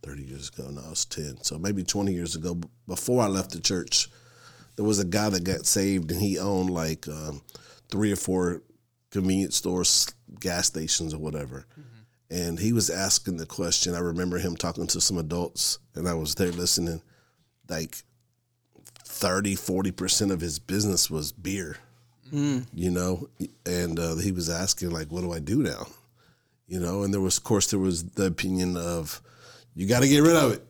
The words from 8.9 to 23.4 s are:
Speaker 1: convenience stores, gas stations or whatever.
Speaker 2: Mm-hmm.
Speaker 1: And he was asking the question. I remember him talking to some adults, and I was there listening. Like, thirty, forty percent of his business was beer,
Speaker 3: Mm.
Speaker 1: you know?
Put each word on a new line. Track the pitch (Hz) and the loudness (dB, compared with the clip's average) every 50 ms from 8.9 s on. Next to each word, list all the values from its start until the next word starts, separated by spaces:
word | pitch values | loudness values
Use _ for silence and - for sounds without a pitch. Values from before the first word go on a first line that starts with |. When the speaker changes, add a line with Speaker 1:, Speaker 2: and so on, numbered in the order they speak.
| _ _ _ _ | _ _ _ _
Speaker 1:
convenience | - 101 92 92 95 98 98 - - | -2 0 2 2 4 2 2 2 0
stores, | - - 90 90 90 90 - - - - - - _ _ - - - | -2 -2 0 0 2 2 4 4 4 2 0 -4 _ _ -20 -18 -6
gas | - 92 87 87 90 | -4 -4 -2 0 0
stations | - - 82 80 80 - - 85 80 78 | 0 -2 -2 -2 -2 -2 -2 -2 -4 -6
or | 78 | -6
whatever. | 78 78 76 78 71 64 64 67 - - - | -6 -6 -6 -6 -8 -8 -10 -14 -16 -16 -20
Speaker 2:
Mm-hmm. | - 147 - - - - _ _ _ _ _ 80 | -20 -20 -20 -20 -20 -20 _ _ _ _ _ -4
Speaker 1:
And | 87 87 85 85 85 | -4 -2 -2 -2 0
he | 95 110 117 | 0 2 4
was | 117 101 82 | 4 2 2
asking | 82 90 95 95 - - - - 90 82 | 0 0 0 2 2 0 0 -2 -4 -4
the | 82 | -6
question. | 80 - - 95 85 85 - - 90 87 | -8 -6 -4 -2 0 2 2 2 0 0
I | 85 | 0
remember | 87 87 82 85 90 90 87 87 | -2 -2 0 0 0 0 0 0
him | 85 92 85 | -2 -2 -2
talking | 80 - 87 82 - 85 78 | -2 -4 -4 -2 -4 -2 -2
to | - 90 | 0 0
some | - - 98 87 | 0 0 0 0
adults, | 82 76 82 85 87 82 - - - - - - - _ _ | -2 -2 -2 -2 -2 -4 -4 -2 -2 -2 -2 -4 -8 _ _
and | 80 82 90 | -4 -2 -2
I | 87 | -2
was | 82 78 73 - | -2 -2 -4 0
there | - 95 90 85 | 0 0 0 0
listening. | 87 87 87 - - 87 85 82 82 - _ _ _ _ _ _ _ _ _ _ _ _ - | -2 0 0 2 2 2 0 -2 -4 -8 _ _ _ _ _ _ _ _ _ _ _ _ -8
Like, | 90 80 80 - - - - _ _ _ _ _ _ _ _ _ _ _ _ _ _ - - - _ - - | -6 -6 -6 -8 -10 -16 -18 _ _ _ _ _ _ _ _ _ _ _ _ _ _ -20 -20 -20 _ -20 -18
thirty, | - - - - 90 90 95 104 101 98 | -14 -8 -2 0 0 2 2 2 0 -2
forty | 95 - - 95 92 95 101 | -2 -2 -2 -2 0 0 0
percent | 87 - 92 90 - - 110 98 | -2 -2 -2 0 2 2 2 2
of | 98 85 | 0 0
his | 80 85 76 73 | -2 -4 -6 -6
business | - - 92 101 104 104 95 82 - - | -6 -2 -2 0 2 2 2 2 2 0
was | 78 78 76 73 - | 0 -4 -4 -4 -8
beer, | - 90 - 98 101 92 78 - - - - - _ _ _ _ _ _ - 139 | -8 -6 -4 -4 -4 -4 -8 -10 -14 -16 -20 -20 _ _ _ _ _ _ -6 -4
Speaker 3:
Mm. | 147 143 147 139 127 123 120 - | -2 0 0 0 -2 -4 -6 -6
Speaker 1:
you | 82 87 92 | -2 0 2
know? | 90 90 90 90 92 85 - - _ _ | 2 2 2 0 0 -2 -4 -10 _ _